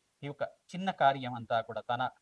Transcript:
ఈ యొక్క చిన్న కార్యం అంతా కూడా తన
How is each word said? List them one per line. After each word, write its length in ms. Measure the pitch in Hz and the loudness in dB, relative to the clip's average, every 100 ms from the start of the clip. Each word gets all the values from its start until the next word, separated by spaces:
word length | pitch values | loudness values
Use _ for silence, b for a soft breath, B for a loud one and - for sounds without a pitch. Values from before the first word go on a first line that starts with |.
| _ _ | _ _
ఈ 40 | 143 | -10
యొక్క 180 | 143 - - _ | -6 -8 -8 _
చిన్న 200 | 175 190 | -6 -4
కార్యం 440 | 180 139 139 127 | 4 4 4 -2
అంతా 240 | 113 113 117 | -8 -2 -2
కూడా 200 | 113 110 - | 0 -6 -4
తన 140 | 120 127 - | -2 -2 -6